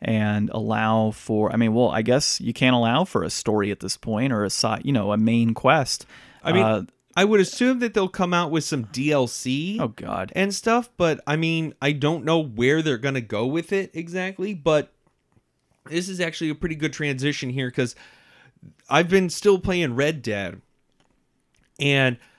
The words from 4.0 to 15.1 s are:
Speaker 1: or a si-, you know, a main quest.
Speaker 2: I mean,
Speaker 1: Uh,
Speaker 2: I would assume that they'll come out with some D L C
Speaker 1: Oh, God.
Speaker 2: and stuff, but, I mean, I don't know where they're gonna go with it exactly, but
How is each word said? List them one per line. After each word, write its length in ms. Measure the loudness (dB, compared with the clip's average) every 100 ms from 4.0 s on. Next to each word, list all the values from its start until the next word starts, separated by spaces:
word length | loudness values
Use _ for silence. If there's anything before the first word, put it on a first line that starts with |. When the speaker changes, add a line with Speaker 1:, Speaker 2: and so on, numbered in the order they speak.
| -4 -2 0
Speaker 1:
or 120 | 0
a 60 | -2
si-, 320 | 0 -2 -2
you 80 | 0
know, 180 | 0 2
a 60 | 2
main 380 | 2 4 2
quest. 520 | 2 4 4 2 -6 -10 -20 -20 -10
Speaker 2:
I 80 | 0
mean, 100 | 2
Speaker 1:
Uh, 200 | 4 2 -2 _ _ 2
Speaker 2:
I 80 |
would 160 | 4 6
assume 400 | 4 2 2 2
that 140 | 0
they'll 140 | 0 0
come 240 | 0 0
out 200 | 0 0
with 100 | -2
some 220 | -2 -4 -4
D 180 | -4 0
L 160 | 2 0
C 500 | -2 -4 -4 -4 -4
Speaker 1:
Oh, 80 | -6
God. 420 | -6 -8 -6 -6 -2
Speaker 2:
and 180 | -2
stuff, 340 | -2 0 0 0 -2
but, 240 | 0 0 -2
I 80 |
mean, 400 | -2 0 0 -4 -4
I 80 | -2
don't 340 | 0 0 0
know 140 | 0 0
where 420 | 0 0 2 2
they're 160 | 0 -2
gonna 240 | -2 -4
go 260 | -4 -2 -2
with 260 | -2 -2
it 180 | -4 -4
exactly, 600 | -8 -8 -6 -6 -6 -6
but 380 | -2 2 2 2 _ _